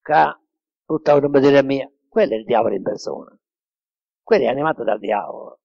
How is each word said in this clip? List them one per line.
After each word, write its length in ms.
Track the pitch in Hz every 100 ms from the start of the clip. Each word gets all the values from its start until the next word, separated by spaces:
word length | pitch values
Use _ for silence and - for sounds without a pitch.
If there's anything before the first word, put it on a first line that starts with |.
ca, 400 | - 156 151 - _ _ _ _
tutta 300 | _ 156 151
una 120 | 147 143
obbedienza 360 | 143 139 139
mia", 280 | 135 135 131 _ _
quello 260 | 226 214
è 20 | -
il 80 |
diavolo 300 | - 117 110
in 80 | 98
persona, 540 | 95 104 - 73 - _ _ _ _ _ _ _ _ _
quello 220 | - 214
è 40 | 120
animato 360 | 131 156 151
dal 140 | 110 104
diavolo. 640 | 98 104 92 - - -